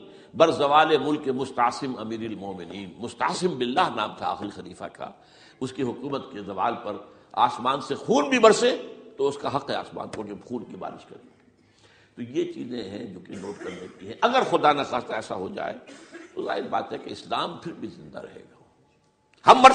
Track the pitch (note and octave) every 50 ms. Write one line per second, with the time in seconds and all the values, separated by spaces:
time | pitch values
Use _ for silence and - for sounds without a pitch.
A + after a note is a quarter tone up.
0 | - - - - - - - G#2+ E3 D#3+ C3 A2+ C#3+ C#3 C#3+ D3+ D#3+ D#3+ D#3 C#3
1 | B2+ D3+ D3+ D3 - C3+ B2+ B2+ C3 B2+ - - A#2+ A#2+ B2 - D3 C3+ A#2+ G#2
2 | A2 A2 A2+ A2 A2+ A2 G#2 F2+ G2 G2 F#2+ F2+ E2+ E2+ F2+ G2 G2 F2+ - E2
3 | A2+ A#2 - - B2+ D#3+ F#3 - F3 F3+ D#3 B2+ B2 A#2+ B2+ E3+ F3+ D#3 A#2 A2
4 | G#2+ F#2+ F2 - G2+ F2+ F#2+ - G2+ G2+ - - F2 F2+ F2+ - F#2+ - - -
5 | - - - - - - - - - - - - C3 B2+ - - C3+ A#2+ A2 A#2
6 | A#2+ C#3+ C#3 - - - - G2+ G2+ F2+ F#2+ F#2 G2 A#2+ G#2+ - - G#2 G2 G2
7 | - - - - - _ - G2 A#2 B2+ - - A#2+ B2+ C3+ C#3+ - - C#3 -
8 | - - A3 C#4 C#4+ C#4 C4 B3 A3 A3 G3+ - A#3 B3 - - - - - -
9 | - - - - C3+ C#3+ C#3 - - B2 A#2 C#3+ - - A2 G2 F#2 - - G2
10 | G#2 - - - G#2+ G2+ G2+ F#2 - - A#2+ A#2+ F#2 - - F#2 D#2+ - - -
11 | - - - - - - - _ _ _ _ _ _ _ _ _ _ - - _
12 | _ _ _ - A#2+ A#2 C3 D#3+ - - - - C3+ A#2+ B2 A#2+ G2+ F#2+ G2+ -
13 | - - F#2 F2 - - - - F#2 G2+ G2 - - F#2 F2+ F2 F2+ F#2 - -
14 | F#2+ G2+ A2+ - - A#3 B3+ C4 G#3+ - E3+ D#3 C3+ D3 D3 C#3 B2+ - B2 B2
15 | A#2 - - A2 A2 - A2+ G2 F#2 G2 G2+ - D2+ - - B3 - - - -
16 | - - - - - - - F#4 - G4 - - B3+ G3+ - A2 G#2+ - - -
17 | - - G#2 - - E2+ A#2 C3 D#3 F3 E3+ - - E3+ - E3+ - - - -
18 | D2+ D2 - - - - - - - - - _ - _ _ _ _ _ _ _
19 | _ _ _ _ _ _ _ _ - D#3+ A3+ C4 B3+ C4 B3+